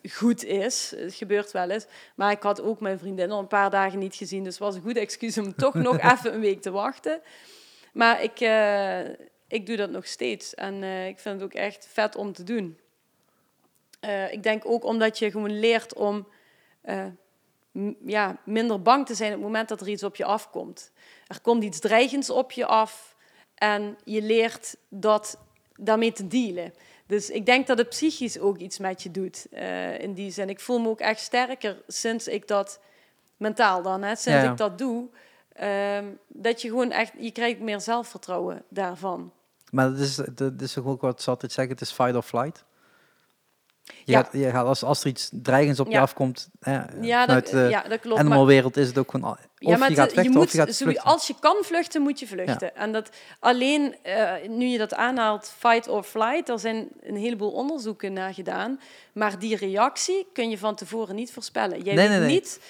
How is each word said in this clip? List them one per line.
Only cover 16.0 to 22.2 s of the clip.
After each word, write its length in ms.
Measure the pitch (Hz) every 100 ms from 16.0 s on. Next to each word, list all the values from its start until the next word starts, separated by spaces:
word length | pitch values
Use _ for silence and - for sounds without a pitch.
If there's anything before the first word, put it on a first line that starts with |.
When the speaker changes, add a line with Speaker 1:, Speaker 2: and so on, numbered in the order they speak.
| 208 208 196 _ _ _ _ _
Speaker 1:
eh, 220 | - 196 190 180 _ _ _ _ _
m-, 200 | 185 202 - -
ja, 300 | 214 202 -
minder 380 | - 214 233 202
bang 240 | 185 269 262
te 80 |
zijn 140 | 214 214
op 60 | 208
het 80 |
moment 240 | 208 220 220
dat 120 | 208
er 80 | 196
iets 140 | 202
op 140 | 202 -
je 80 |
afkomt. 680 | - 214 - 170 - 180 - _ - - -
Er 140 | 190
komt 240 | - 233
iets 140 | 214 156
dreigends 500 | 208 220 262 277